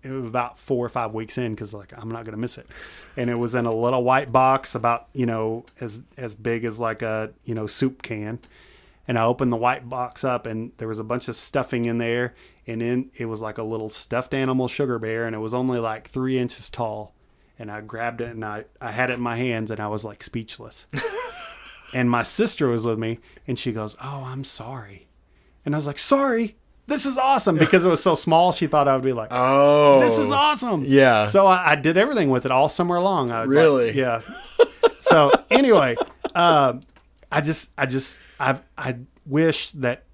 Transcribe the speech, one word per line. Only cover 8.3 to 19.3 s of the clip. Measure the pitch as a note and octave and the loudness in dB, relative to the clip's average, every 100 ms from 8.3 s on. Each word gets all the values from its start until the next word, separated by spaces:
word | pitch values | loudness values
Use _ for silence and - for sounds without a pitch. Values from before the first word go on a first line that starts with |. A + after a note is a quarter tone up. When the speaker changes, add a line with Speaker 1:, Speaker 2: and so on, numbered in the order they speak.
| A#2+ _ _ _ _ _ _ - | -10 _ _ _ _ _ _ -6
Speaker 1:
And | A#2+ | 0
I | |
opened | A2+ A#2+ C3 | 0 0 -2
the | A#2 | 0
white | A#2+ C#3 A#2+ | 0 -2 -6
box | B2+ B2 - | -8 -8 -6
up, | C3+ A#2+ A#2 | -4 -4 -6
and | A2 A#2 _ | -10 -10 _
there | A2 | -10
was | A2 | -8
a | |
bunch | A2 B2 - | -6 -6 -6
of | |
stuffing | A2+ - C#3+ B2 C3 A#2 | -10 -6 -4 -4 -4 -2
in | A#2 | -2
there. | A#2 A#2+ B2 _ _ _ - | -2 -2 -4 _ _ _ -12
And | A2+ | -6
then | A#2 B2 C3 - | -2 -4 -4 -10
it | A#2 | -10
was, | A2 | -8
like, | A2 G#2+ | -10 -8
a | |
little | A2 A2+ G#2+ | -8 -6 -8
stuffed | - - A#2+ B2+ | -10 -6 -6 -4
animal | C3+ C3 C3 B2+ | -4 -2 0 -2
Sugar | - C#3+ A#2+ | -4 -4 -4
Bear, | A2 A2+ A#2 | -4 -4 -6
and | |
it | A2 | -6
was | A2 | -6
only, | B2 B2+ A#2+ | -4 -2 -2
like, | A2+ A2 - | -4 -8 -10
three | C3+ C3 C3 | -6 -2 -2
inches | B2 - - | -4 -6 -12
tall. | - A#2 G#2+ G#2+ _ _ _ _ _ | -6 -6 -6 -14 _ _ _ _ _
And | G#2+ | -14
I | G#2+ | -14
grabbed | G#2+ A2+ A#2 A#2+ | -14 -8 -8 -6
it, | A#2 | -10
and | A2+ | -8
I, | G#2+ G#2 - _ | -10 -10 -14 _
I | A#2+ | -12
had | A2 B2+ | -4 -4
it | |
in | B2 | -2
my | A#2+ | -4